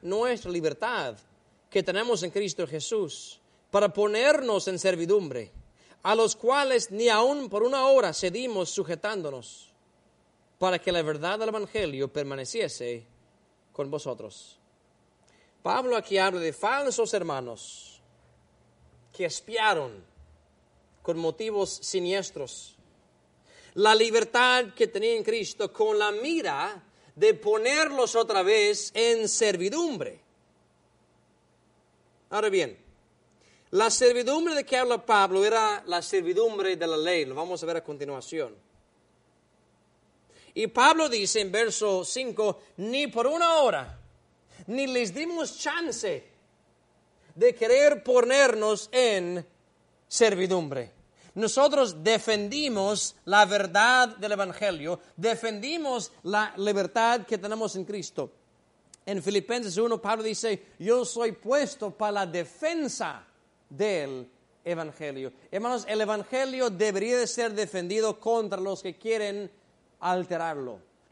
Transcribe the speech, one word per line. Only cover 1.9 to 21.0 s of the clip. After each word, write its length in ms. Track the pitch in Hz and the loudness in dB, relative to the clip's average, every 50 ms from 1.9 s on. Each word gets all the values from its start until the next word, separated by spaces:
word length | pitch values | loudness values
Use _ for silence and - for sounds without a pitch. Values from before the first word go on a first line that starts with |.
| 175 202 226 240 233 175 170 | 0 -2 0 0 0 0 0
en 80 | 170 | -2
Cristo 360 | - 202 208 185 151 - 175 | -4 -4 -4 -4 -4 -4 -6
Jesús, 720 | 143 151 156 139 - 226 214 190 147 - - - - - - _ _ _ _ _ _ | -6 -6 -8 -6 -4 -2 -2 -2 -4 -6 -10 -16 -18 -20 -20 _ _ _ _ _ _
para 220 | - 202 208 202 - | 0 2 2 2 2
ponernos 760 | 202 208 208 208 220 247 285 302 294 262 240 208 190 - 196 | 2 0 2 2 4 4 4 4 4 2 0 0 0 0 -2
en 100 | 185 170 | -4 -2
servidumbre, 720 | - 190 180 165 170 165 202 208 185 147 127 123 107 - - - - _ _ _ _ _ - _ - | 0 0 0 0 2 2 2 2 2 -2 -6 -8 -10 -12 -16 -20 -20 _ _ _ _ _ -16 _ -2
a 120 | 185 220 | 0 2
los 220 | 226 226 208 - | 4 4 2 0
cuales 540 | - - 233 262 285 285 262 254 233 - - | 0 0 2 2 2 4 2 2 0 0 -2
ni 180 | 190 214 233 240 | -4 0 2 4
aun 400 | 214 214 233 262 294 294 269 202 | 4 6 4 4 2 0 -4 -4
por 140 | 190 208 220 | -2 0 0
una 240 | 247 269 269 262 | 2 2 2 4
hora 260 | 269 269 269 - - - | 6 6 6 6 4 0
cedimos 580 | - - 180 175 233 254 254 220 190 175 160 | -2 -4 -4 -2 -2 -4 -4 -2 -2 -4 -4
sujetándonos, 1040 | - 202 190 151 170 156 - 208 220 196 165 147 139 127 117 - - - - _ _ _ _ _ _ _ _ _ _ _ _ _ _ _ _ _ _ - | -4 -4 -4 -4 -4 -6 -4 -6 -6 -4 -6 -8 -8 -10 -14 -16 -20 -20 -20 _ _ _ _ _ _ _ _ _ _ _ _ _ _ _ _ _ _ -2
para 200 | 185 185 180 170 | 0 0 0 0
que 140 | - 185 175 | 0 0 0
la 100 | 170 160 | 0 0
verdad 360 | 156 156 147 151 175 202 214 | -2 -2 -4 -2 -4 -4 -2
del 100 | 220 220 | -2 -2
Evangelio 640 | 214 214 202 - - 214 196 156 139 135 139 135 - | -4 -4 -6 -6 -4 -4 -4 -2 -2 -4 -4 -4 -4
permaneciese 920 | 147 143 139 139 135 131 - - 226 208 151 - - 123 120 120 117 113 _ _ _ _ _ _ _ _ _ _ _ _ _ _ | -4 -6 -6 -6 -8 -8 -8 -6 -4 -4 -4 -4 -6 -8 -8 -8 -10 -12 _ _ _ _ _ _ _ _ _ _ _ _ _ _
con 180 | - 143 139 | -8 -8 -6
vosotros. 680 | 147 147 - 147 120 110 107 104 - - - - - _ _ _ _ _ _ _ _ _ _ _ _ _ _ _ _ _ _ _ _ _ - | -6 -8 -6 -8 -10 -10 -12 -16 -18 -18 -20 -20 -20 _ _ _ _ _ _ _ _ _ _ _ _ _ _ _ _ _ _ _ _ _ -4
Pablo 340 | - - 254 254 254 240 | -4 -2 -2 0 0 -2
aquí 220 | 220 190 - 196 190 | -2 -2 -2 0 2
habla 220 | 190 190 180 180 | 2 2 0 -2
de 120 | 165 160 143 | -4 -4 -4
falsos 640 | - - 214 254 277 285 262 220 - 226 190 - | -2 -2 -2 0 0 -2 -2 -2 -2 -2 0 -2
hermanos 840 | - 175 165 143 135 127 120 117 101 - - - - - - - - _ _ _ _ _ _ _ _ _ _ _ _ _ _ _ _ _ _ _ _ _ _ - | -4 -4 -4 -6 -6 -8 -10 -12 -14 -16 -18 -20 -20 -20 -20 -20 -20 _ _ _ _ _ _ _ _ _ _ _ _ _ _ _ _ _ _ _ _ _ _ -10
que 120 | - 185 | -6 -4
espiaron 800 | 160 - - - - 226 226 214 214 196 160 139 123 107 98 87 _ _ - - _ _ _ _ _ _ _ _ _ _ _ _ _ _ _ | -4 -4 -6 -10 -8 -4 0 2 2 2 0 -2 -6 -8 -16 -20 _ _ -20 -20 _ _ _ _ _ _ _ _ _ _ _ _ _ _ _